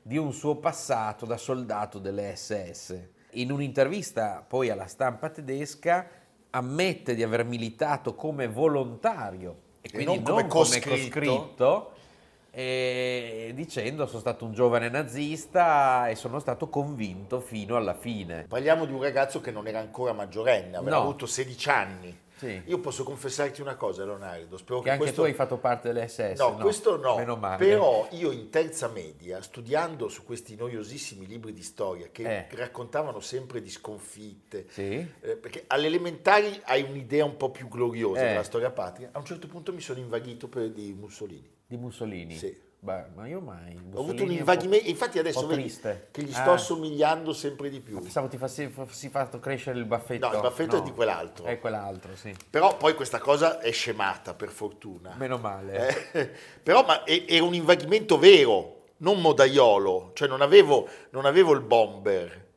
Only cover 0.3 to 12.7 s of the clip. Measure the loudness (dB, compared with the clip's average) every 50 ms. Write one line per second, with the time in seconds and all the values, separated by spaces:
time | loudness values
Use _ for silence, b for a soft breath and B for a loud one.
0.3 | -4 -4 -2 -2 -2 0 -2 -4 -4 -4 -4 -2 -2 -2 -2 -4 -6 -8 -6 -6
1.3 | -6 -6 -4 -4 -4 -4 -4 -6 -4 -4 -4 -6 -8 -10 -8 -6 -4 -4 -6 -6
2.3 | -8 -12 -8 -6 -6 -6 -6 -8 -14 -16 -14 -12 -12 -14 -14 -18 b b b b
3.3 | b -6 -4 -4 -2 -4 -4 -4 2 2 2 2 2 -4 -6 -6 -4 -4 -4 -4
4.3 | -4 -8 -12 _ -2 0 0 0 -2 -4 -6 -12 -6 _ -2 -2 -2 -4 -10 -10
5.3 | -10 -10 -10 -8 -6 -6 -6 -8 -12 -6 0 0 0 0 0 -6 B B B B
6.3 | B B _ _ -6 -4 -4 -2 0 0 0 0 0 -2 -2 -2 0 0 0 0
7.3 | 0 0 0 -2 -4 -6 -6 -8 -4 -2 0 0 0 0 -2 -6 -8 -6 -8 -8
8.3 | -4 -4 -4 -4 -2 2 2 2 4 2 -2 -4 -8 -2 -2 -2 -2 -2 -6 -8
9.3 | -10 -10 -12 -12 -14 -16 _ _ _ _ _ -12 -6 -6 -2 0 0 0 0 0
10.3 | 2 2 0 2 4 4 6 6 4 0 0 0 -2 -2 -2 -4 -4 -2 0 2
11.3 | 0 0 -2 -6 -2 4 4 4 4 4 0 -8 b b b b b b b b
12.3 | b b b _ _ -8 -6 -4